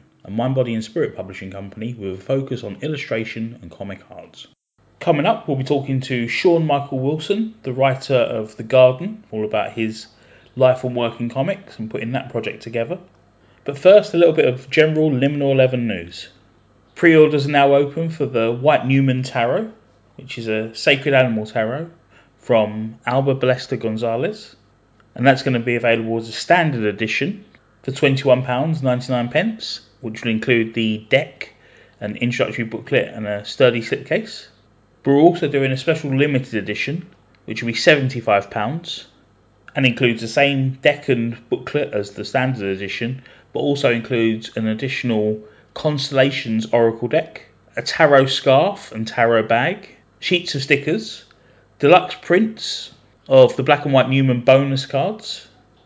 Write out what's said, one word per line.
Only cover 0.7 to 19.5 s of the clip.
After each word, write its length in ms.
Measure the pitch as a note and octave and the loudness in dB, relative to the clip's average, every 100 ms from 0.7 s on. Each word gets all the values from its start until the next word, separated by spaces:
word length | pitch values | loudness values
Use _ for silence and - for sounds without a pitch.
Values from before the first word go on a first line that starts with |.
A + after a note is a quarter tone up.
and 100 | A2+ | -2
spirit 320 | A2 E3+ A#2 | -6 -4 -4
publishing 360 | - F#2+ F#2+ F#2+ | -6 -14 -12 -14
company 420 | G2 G2 G#2+ A2+ | -14 -16 -12 -12
with 260 | B2 G2 F#2+ | -8 -10 -10
a 40 | |
focus 420 | - C3+ C3+ B2+ | -4 -4 -4 -8
on 140 | G#2+ F#2+ | -10 -10
illustration 760 | D3+ C#3+ - A2+ A2+ A#2+ A2+ A#2+ | -8 -8 -6 -6 -6 -8 -10 -12
and 100 | F2+ | -18
comic 300 | - G2+ F#2 - | -16 -14 -14 -16
arts. 360 | F2+ F2 - - _ _ _ _ _ | -20 -20 -20 -20 _ _ _ _ _
Coming 280 | - D3 E3+ | 0 2 2
up, 200 | - - | 0 -2
we'll 120 | C3 | -4
be 60 | |
talking 360 | C3 C#3+ C3+ C3 | 0 -2 0 -4
to 260 | - B2 A#2 | -2 -4 -2
Sean 380 | - F#3 E3+ | 0 4 4
Michael 360 | D#3 C#3+ C#3 C3 | 2 -2 -2 -4
Wilson, 540 | C3+ D#3 - G3+ A3 - | -2 -4 -2 -2 -2 -6
the 100 | C3 | -8
writer 400 | B2+ C3+ C3 - | 0 0 0 0
of 420 | B2+ A#2 A#2 G#2+ - | 0 2 -2 -8 -12
The 60 | |
Garden, 600 | A2 B2+ B2+ C3 F#3+ A3 - | 0 6 6 4 -8 -12 -10
all 140 | A2 | -6
about 280 | G#2+ G#2+ G2+ | -4 -2 -4
his 340 | - A2 A2 - _ _ _ _ | -4 -4 -6 -16 _ _ _ _
life 300 | B2+ B2+ B2+ | 2 4 4
and 120 | B2+ A#2+ | -2 -4
work 240 | A#2 - | -4 -4
in 80 | A#2+ | -6
comics 500 | C3+ D#3 F#3+ - - | -4 -4 -4 -10 -12
and 120 | A2 | -10
putting 220 | G#2 A2+ | -8 -6
that 180 | C3 - | -6 -6
project 320 | A#2 - - | -6 -6 -10
together. 360 | A#2 A2+ A#2 F3 - _ _ _ _ _ | -8 -6 -6 -8 -14 _ _ _ _ _
But 120 | - C#3 | -10 2
first, 380 | F3+ G#3 - | 8 8 6
a 20 | E3 | 4
little 160 | E3+ | 4
bit 160 | D#3 C3+ | 6 2
of 220 | B2+ - | 0 -2
general 400 | - D#3 D#3 D#3 | 2 4 4 0
Liminal 420 | C3+ C#3 D3 C#3 | 2 0 0 0
Eleven 340 | C3+ B2+ B2+ A#2 | 4 2 2 -4
news. 440 | F#2 E2+ - - _ _ _ _ _ _ | -6 -8 -16 -20 _ _ _ _ _ _
Pre-orders 500 | - E3+ D#3+ D3+ D3 | 2 6 8 8 6
are 60 | C#3 | 2
now 240 | D3 C#3 | 4 6
open 340 | C#3 C#3+ E3 E3 | 4 2 -2 -6
for 160 | D#3+ | -4
the 260 | C3 A#2+ A2+ | -2 0 0
White 360 | A#2+ C#3+ C#3+ C3 | 2 2 2 2
Newman 360 | C3+ C3+ B2+ | 2 4 0
Tarot, 480 | C3 B2+ A#2 | -2 -2 0